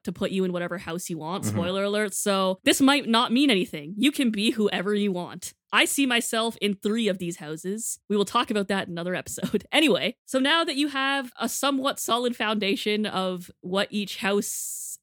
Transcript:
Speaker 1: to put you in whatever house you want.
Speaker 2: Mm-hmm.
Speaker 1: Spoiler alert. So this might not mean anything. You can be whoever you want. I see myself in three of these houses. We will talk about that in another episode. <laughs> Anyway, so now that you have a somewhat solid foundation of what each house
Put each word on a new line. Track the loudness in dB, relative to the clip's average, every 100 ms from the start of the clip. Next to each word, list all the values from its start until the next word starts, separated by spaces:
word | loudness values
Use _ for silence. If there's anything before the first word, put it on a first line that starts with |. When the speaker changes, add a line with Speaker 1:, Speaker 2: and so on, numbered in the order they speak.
| -8
Speaker 1:
to |
put | -4 -2
you | 0 0
in |
whatever | -2 -4 -6
house | -6 -8 -6
you | -8
want. | -6 -4
Speaker 2:
Mm-hmm. | -2 -2
Speaker 1:
Spoiler | 0 0
alert. | 0 0 -2
So | -2 0 2 2 2
this | 2 4
might | 6 4 4
not | 2 4
mean | 4 4
anything. | 4 0 -6 -8 0
You | 0
can | 2 0
be | 2 0
whoever | 2 2 0 0 0
you | 0
want. | 0 -6 -10 -14 -16 _ 2
I | 2
see | 2 2
myself | 2 0 0 -2 0
in | -2 0
three | 0 0 0
of | 0
these | -4 -6
houses. | -8 -8 -6 -6 -6 -8 -2
We | 0
will | 2
talk | 2 2
about | 0 0
that | 0 -2
in |
another | -4 -4 -4
episode. | -6 -6 -2 -2 0
<laughs> |
Anyway, | 4 6 4 0 -4 -4
so | 0
now | 2 2
that | 2 0
you | -2
have | 0 0 0 -4 -6
a | -6
somewhat | -2 0 0 0 -2
solid | 0 0 0 0
foundation | -2 0 0 0 0 0 0
of | -2 -2 -4 -8 -14
what | -4 -2 0
each | -2 -6 -2
house | 0 0 0 -6 -8 -10 -12 0